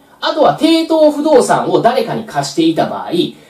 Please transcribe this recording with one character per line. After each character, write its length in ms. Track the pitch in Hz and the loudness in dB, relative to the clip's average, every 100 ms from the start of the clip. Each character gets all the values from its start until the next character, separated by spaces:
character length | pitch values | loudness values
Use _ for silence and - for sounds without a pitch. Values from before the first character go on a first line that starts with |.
| _ _ | _ _
あ 120 | 294 | -6
と 80 | 311 | 0
は 180 | 269 - | 0 2
抵 280 | 311 330 320 | 0 0 0
当 240 | 320 302 | 2 2
不 120 | 285 | 2
動 200 | 311 269 | 2 2
産 260 | - - - | 4 0 0
を 120 | 170 | 0
誰 220 | 214 262 | 2 0
か 120 | 226 113 | -2 -6
に 100 | - | -6
貸 260 | 143 143 | -6 -4
し 40 | - | -2
て 100 | 165 | 0
い 100 | 151 | 0
た 120 | - | -4
場 180 | 110 - | -6 -4
合、 60 | 170 151 - - | -4 -4 -8 -20